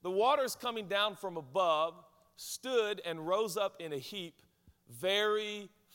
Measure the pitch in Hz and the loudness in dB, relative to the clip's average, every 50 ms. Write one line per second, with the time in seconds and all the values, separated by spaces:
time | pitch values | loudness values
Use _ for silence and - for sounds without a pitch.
0 | - 180 185 190 220 254 294 294 262 240 - - - 247 233 226 208 170 196 196 | -6 -2 2 4 6 6 6 4 2 0 -2 -4 -6 -6 -4 -4 -6 -2 0 2
1 | 208 214 196 - - 190 175 165 151 127 131 190 185 170 160 151 160 165 165 175 | 2 2 0 -4 -8 -8 -6 -6 -8 -4 0 2 4 4 4 4 2 0 -2 -8
2 | - - _ _ _ _ _ - - - - - - 254 262 240 214 208 214 175 | -20 -20 _ _ _ _ _ -16 -12 -10 -10 -8 -4 0 2 2 2 2 -2 -4
3 | - 170 165 160 156 165 185 214 226 214 165 214 196 190 - - 170 160 147 139 | -4 -6 -6 -4 -2 0 0 2 0 0 0 -2 -2 -2 -2 -6 -8 -6 -6 -6
4 | 127 - 208 202 175 165 - _ _ _ _ _ _ - - _ _ - 120 120 | -8 -8 -8 -8 -8 -10 -12 _ _ _ _ _ _ -20 -20 _ _ -20 -14 -4
5 | 147 185 196 208 214 214 208 214 214 208 208 208 202 185 _ _ _ _ | 0 2 2 4 4 4 2 2 0 -2 -6 -8 -10 -12 _ _ _ _